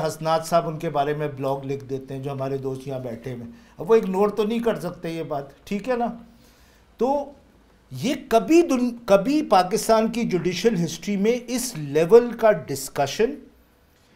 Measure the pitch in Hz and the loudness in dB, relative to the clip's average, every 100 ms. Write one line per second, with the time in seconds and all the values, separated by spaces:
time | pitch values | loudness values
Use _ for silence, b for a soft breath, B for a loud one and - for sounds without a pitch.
0 | 156 151 160 160 160 170 160 151 165 143 | 0 -4 0 0 2 0 0 -4 -4 -2
1 | 143 151 151 127 135 139 135 139 120 135 | 0 -2 -4 -4 -4 -4 -4 -8 -8 -10
2 | 131 135 139 131 135 135 135 131 143 131 | -8 -10 -8 -6 -6 -4 -6 -8 -8 -8
3 | 123 117 131 120 117 B B B 165 226 | -8 -10 -10 -12 -14 B B B 2 2
4 | 190 185 208 214 208 233 233 160 170 - | 2 0 0 0 -2 0 -2 -2 -6 -8
5 | 170 165 147 143 139 - - 202 254 240 | -8 -6 -6 -8 -8 -14 -8 -6 -4 -4
6 | 233 - - _ b b b b b - | -4 -8 -18 _ b b b b b -4
7 | 247 285 285 - _ _ _ _ - 127 | -2 -2 -4 -14 _ _ _ _ -18 -6
8 | 175 247 - 226 202 330 339 254 247 - | -4 -4 2 2 6 6 6 2 0 -4
9 | - 196 214 311 302 185 180 220 - 220 | 4 4 4 0 4 4 4 0 2 2
10 | 226 240 233 180 165 180 233 185 160 - | 2 0 -2 0 -2 0 0 2 -2 -4
11 | 202 196 208 240 240 247 - 156 147 147 | -4 0 0 0 -2 -6 -4 -8 -2 0
12 | 165 233 240 233 220 180 135 135 - - | 8 8 6 2 2 2 -2 -8 -6 -2
13 | 139 - 240 285 - _ _ _ _ _ | -2 0 -2 -2 -14 _ _ _ _ _
14 | b | b